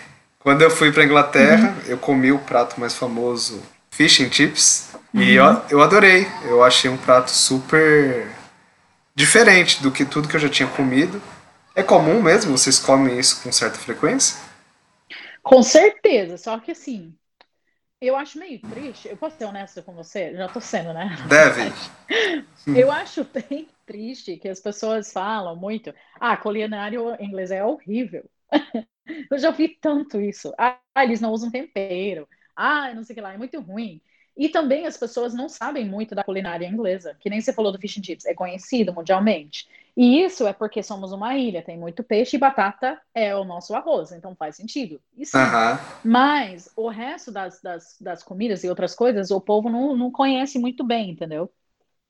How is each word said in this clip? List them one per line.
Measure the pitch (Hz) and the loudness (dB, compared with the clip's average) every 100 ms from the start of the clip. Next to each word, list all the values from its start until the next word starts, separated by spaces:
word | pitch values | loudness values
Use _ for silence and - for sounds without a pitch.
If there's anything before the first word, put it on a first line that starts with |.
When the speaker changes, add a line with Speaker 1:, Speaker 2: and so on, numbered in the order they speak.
| - _ _ _ | -20 _ _ _
Speaker 1:
Quando | 139 147 | 2 6
eu | 160 | 6
fui | 160 156 | 6 2
pra | 151 147 | 4 4
Inglaterra, | 147 143 139 139 185 220 185 | 6 4 6 6 8 6 2
Speaker 2:
Uhum. | - | -6
Speaker 1:
eu | 123 | -6
comi | - 135 131 | 0 2 4
o | 139 | 2
prato | 139 123 120 - | 2 0 0 -2
mais | 120 - | -6 -6
famoso, | 127 117 120 120 110 107 - _ _ | -6 -4 -4 -4 -6 -10 -16 _ _
fish | - 156 - | 0 4 4
and | 131 | 4
chips. | - 147 - - - - - _ 214 | 2 2 4 2 2 -2 -18 _ 2
E | 123 127 | 6 8
Speaker 2:
Uhum. | |
Speaker 1:
eu, | 143 120 - | 8 6 4
eu | 143 | 4
adorei. | 151 196 196 185 190 - 131 | 6 8 8 6 4 -6 0
Eu | 120 | 6
achei | 123 123 131 | 6 6 0
um | 127 | -2
prato | 131 127 127 | 4 4 4
super | - - 131 131 156 156 151 139 123 107 110 - _ _ _ _ _ _ - | 0 0 0 0 2 6 4 4 0 -6 -14 -20 _ _ _ _ _ _ -2
diferente | 143 214 220 185 170 - | 4 6 8 8 6 2
do | 139 | 0
que | 131 135 | 0 -4
tudo | - 151 | -2 -2
que | 160 | -2
eu | |
já | 147 | 0
tinha | 139 131 | 0 -2
comido. | - 135 131 170 202 - - _ _ _ - | -2 0 2 0 -2 -12 -20 _ _ _ -4
É | |
comum | 190 190 156 214 | 4 4 6 4
mesmo? | 180 190 214 127 | 4 4 4 0
Vocês | - 127 | 2 2
comem | - 135 135 123 | 4 4 4 0
isso | 131 - | 0 -2
com | 123 | -2
certa | - 113 - | -2 -2 -6
frequência? | - 113 151 262 - - - - _ _ _ _ _ - - - | -10 -4 -2 0 -2 -4 -14 -20 _ _ _ _ _ -20 -20 -6
Speaker 2:
Com | - 254 | 6 6
certeza, | 240 311 392 - 440 269 180 175 | 8 6 6 4 2 2 -2 -8
só | - 226 | -10 -10
que | 226 | -10
assim, | 339 - 226 165 165 _ _ _ _ _ _ _ - | -14 -12 -14 -14 -20 _ _ _ _ _ _ _ -8
eu | 254 269 | -4 -4
acho | 294 294 | -4 -14
meio | 370 240 214 | -16 -16 -16
triste. | 214 285 220 - | -14 -14 -16 -18
Eu | 208 | -12
posso | 311 - | -12 -10
ser | 214 | -14
honesta | 196 196 - | -12 -16 -18
com | 170 175 | -20 -20
você? | 165 208 165 175 | -14 -10 -10 -8
Já | 185 | -10
tô | 247 | -10
sendo, | 226 208 165 | -8 -8 -8
né? | 160 196 160 127 | -8 -8 -8 2
Speaker 1:
Deve. | 143 151 120 107 - - - - | 6 6 4 -6 -8 -16 -18 -6
Speaker 2:
<laughs> | 440 427 320 - _ - | -4 -2 -4 -10 _ -2
Eu | 139 269 | 2 4
acho | 294 370 - 269 | 2 -6 -10 -10
bem | 262 - 285 311 _ - | -10 -10 -12 -14 _ -20
triste | 208 220 254 - 170 | -16 -14 -14 -14 -12
que | 202 | -12
as | 190 | -12
pessoas | 214 202 220 220 208 | -12 -8 -6 -6 -6
falam | - 190 220 185 170 | -8 -6 -6 -8 -10
muito, | 190 220 - - _ - | -10 -10 -12 -20 _ -6
"Ah, | 240 208 | -4 -2
culinária | 214 208 214 214 208 233 233 233 | -4 -6 -6 -6 -8 -8 -8 -10
inglesa | 202 196 185 190 | -12 -10 -8 -4
é | |
horrível." | 208 294 - 214 240 165 - _ - | -4 -6 -6 -6 -6 -10 -18 _ -4
<laughs> | 285 285 226 220 _ - 320 277 | -4 -4 -12 -14 _ -18 -16 -8
Eu | 277 | -4
já | 285 | -2
ouvi | - 320 - | -2 -4 -4
tanto | 311 294 302 214 | -4 -4 -4 -6
isso. | 202 220 - - | -6 -8 -12 -2
"Ah, | 233 247 _ - | -2 -2 _ -2
eles | 269 226 | 0 0
não | 226 | -4
usam | 220 233 | -6 -6
tempero. | 240 311 - 196 180 202 175 147 _ _ - | -10 -10 -8 -6 -6 -6 -8 -12 _ _ -6
Ah, | 220 294 269 | -2 -2 -6
não | 226 | -12
sei | 226 | -16
o | 226 | -16
que | |
lá, | 202 | -16
é | 190 | -14
muito | 254 320 | -14 -14
ruim." | 180 196 226 160 _ _ _ - | -14 -12 -12 -14 _ _ _ -6
E | 302 | -4
também | 339 302 277 330 | -2 0 -2 -4
as | - | -10
pessoas | 233 - 240 | -10 -6 -8
não | 233 294 | -8 -12
sabem | - 247 294 214 | -10 -10 -8 -8
muito | 196 220 202 | -8 -6 -6
da | |
culinária | 202 190 185 170 175 | -4 -6 -6 -8 -8
inglesa, | 214 220 185 170 - | -6 -4 -4 -8 -12
que | 202 | -8
nem | 214 | -6
você | 226 | -4
falou | 247 214 | -2 -2
do | 190 | -4
fish | 202 - | -10 -12
and | |
chips, | 190 170 - | -12 -12 -8
é | |
conhecido | 175 180 185 - 254 196 | -8 -8 -10 -6 -2 -2
mundialmente. | 175 165 185 208 180 151 - - _ _ - | -4 -2 0 0 -2 -6 -18 -18 _ _ 2
E | 247 269 | 4 6
isso | 381 381 214 | 2 -2 -4
é | |
porque | 202 214 220 | -4 -8 -8
somos | 196 202 190 | -10 -12 -12
uma | 196 214 269 | -10 -8 -4
ilha, | 247 180 | -4 -6
tem | 160 170 | -12 -14
muito | 170 170 | -14 -12
peixe | 226 214 247 285 | -4 -2 0 0
e | |
batata | 269 262 202 - 254 311 _ | 0 0 -4 -2 -6 -8 _
é | - 214 202 | -6 -4 -4
o | |
nosso | 190 175 175 214 | -8 -12 -10 -8
arroz, | 320 269 156 | -4 -4 -4
então | 175 185 185 | -14 -20 -14
faz | 156 151 | -14 -14
sentido. | 214 294 226 151 _ - | -14 -10 -10 -12 _ -18
E | 294 | -4
sim. | 135 131 117 | 0 2 2
Speaker 1:
Aham. | 113 131 - - | 0 -2 -8 -8
Speaker 2:
Mas | 226 240 277 294 220 180 180 - | 0 2 2 0 -6 -12 -18 -10
o | 226 | -10
resto | 214 247 330 - | -8 -12 -14 -14
das, | 202 185 185 | -12 -12 -14
das, | 190 170 165 _ | -16 -16 _ _
das | 190 175 | -14 -14
comidas | - 185 233 185 | -14 -8 -6 -6
e | 180 | -6
outras | 175 180 - | -6 -6 -2
coisas, | 240 214 185 | -2 -2 -2
o | 190 | -4
povo | - 208 220 | -2 -2 -2
não, | 233 277 254 | -4 -4 -2
não | 247 | -4
conhece | 254 269 262 277 269 | -2 -2 0 -4 -4
muito | 240 247 | -6 -4
bem, | 262 233 202 | -4 -4 -6
entendeu? | 165 160 156 185 _ _ _ _ _ _ | -10 -10 -8 -10 _ _ _ _ _ _